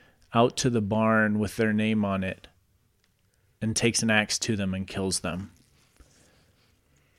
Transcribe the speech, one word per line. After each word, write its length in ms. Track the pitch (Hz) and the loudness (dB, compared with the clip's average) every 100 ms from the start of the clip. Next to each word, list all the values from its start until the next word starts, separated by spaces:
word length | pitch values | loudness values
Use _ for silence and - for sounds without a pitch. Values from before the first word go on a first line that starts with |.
| _ _ _ | _ _ _
out 240 | 117 120 - | 2 2 2
to 140 | 131 | 0
the 100 | 117 | 0
barn 580 | 101 110 110 110 107 107 | 0 0 2 4 2 0
with 180 | 101 - | -2 0
their 160 | 110 | 0
name 320 | 107 110 107 101 | 2 0 0 0
on 180 | 95 | -2
it 240 | 92 - - _ _ _ _ _ _ _ _ _ _ _ | -4 -8 -16 _ _ _ _ _ _ _ _ _ _ _
and 140 | 110 | -4
takes 300 | 110 117 - | 0 0 0
an 60 | 113 | 2
axe 280 | 107 104 - | 2 2 -4
to 160 | - | -2
them 180 | 104 95 | -2 -2
and 140 | 95 95 | -4 -6
kills 320 | 101 95 90 | -4 -2 -2
them. 320 | 87 87 98 _ _ _ _ _ _ _ _ _ _ _ _ _ _ _ _ | -4 -8 -10 _ _ _ _ _ _ _ _ _ _ _ _ _ _ _ _